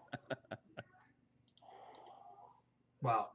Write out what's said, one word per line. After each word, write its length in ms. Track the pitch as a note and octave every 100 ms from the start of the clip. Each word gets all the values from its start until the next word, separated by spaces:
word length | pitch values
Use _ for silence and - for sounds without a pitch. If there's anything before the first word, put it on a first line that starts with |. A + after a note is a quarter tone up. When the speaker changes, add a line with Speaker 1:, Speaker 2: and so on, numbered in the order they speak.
| - - -
Speaker 1:
<laughs> 40 | - - - - - - F#5 - - _ - - - - - - - - - - - - - _ _ _ _
Speaker 2:
Wow. 240 | B2+ A2 -